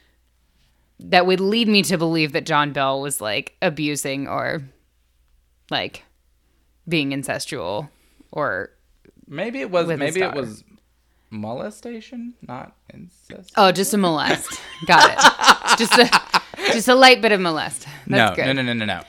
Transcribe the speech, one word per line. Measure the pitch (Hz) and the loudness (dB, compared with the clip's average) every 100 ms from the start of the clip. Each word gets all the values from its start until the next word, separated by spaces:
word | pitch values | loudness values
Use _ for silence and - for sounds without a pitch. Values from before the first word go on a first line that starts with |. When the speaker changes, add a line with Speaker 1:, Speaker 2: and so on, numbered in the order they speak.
| _ _ _ _ _ _ _ _ _ _ | _ _ _ _ _ _ _ _ _ _
Speaker 1:
that | 175 180 180 | 0 2 4
would | 185 | 2
lead | 190 226 220 | 0 0 2
me | 208 | 2
to | 151 180 | 2 0
believe | 165 160 151 | 0 0 -2
that | 151 156 | -4 -2
John | 147 147 | -2 0
Bell | 139 135 135 | -2 -2 -2
was, | 143 - | -6 -6
like, | 104 104 - _ | -4 -6 -8 _
abusing | 185 147 147 143 143 135 139 | -4 -2 -4 -4 -6 -6 -6
or, | 127 123 156 135 _ _ _ _ _ _ _ _ _ _ | -6 -6 -8 -12 _ _ _ _ _ _ _ _ _ _
like, | 139 95 - _ _ _ _ _ _ _ _ 165 | -8 -8 -12 _ _ _ _ _ _ _ _ -6
being | 165 139 | -4 -4
incestual | 139 135 127 - 131 87 104 147 _ _ _ _ | -6 -8 -8 -8 -10 -8 -8 -10 _ _ _ _
or | 151 135 92 - _ _ _ _ _ _ | -8 -6 -6 -10 _ _ _ _ _ _
Speaker 2:
Maybe | 147 226 269 | -10 -8 -8
it | 254 | -4
was, | 175 170 | -2 -2
Speaker 1:
with | 151 | -2
his | 147 | -2
Speaker 2:
maybe | 180 190 | -2 -4
it | |
Speaker 1:
daughter. | 147 | -4
Speaker 2:
was | 117 107 _ _ _ _ _ _ _ | -10 -12 _ _ _ _ _ _ _
molestation, | 107 107 - 208 214 240 226 - 247 240 - - | -12 -10 -10 -12 -14 -16 -16 -16 -16 -16 -16 -16
not | 123 - _ - | -16 -16 _ -20
incest. | - - _ - - 185 233 | -20 -20 _ -20 -20 -6 2
Speaker 1:
Oh, | 190 | 2
just | 175 190 | 2 -2
a | 208 | 0
molest. | 180 151 135 156 - - - - 160 | 0 0 -2 -2 -4 -14 -14 -10 4
Got | 175 302 | 6 6
it. | - 285 - 269 - - 226 | 6 4 6 4 4 2 2
Speaker 2:
<laughs> | |
Speaker 1:
Just | 220 247 | 4 4
a, | 240 208 - - - - 381 | 6 2 0 -4 -4 -6 -2
just | 233 254 | 0 2
a | |
light | 254 262 233 | 6 8 6
bit | 220 | 4
of | 202 | 2
molest. | 180 151 - - - - - | 0 -2 -6 -10 -16 -16 -2
That's | 120 107 | 2 2
Speaker 2:
No, | 90 | 2
Speaker 1:
good. | 131 | -2
Speaker 2:
no, | 135 | -2
no, | 123 | -2
no, | |
no, | 117 | -4
no. | 107 87 | -4 -6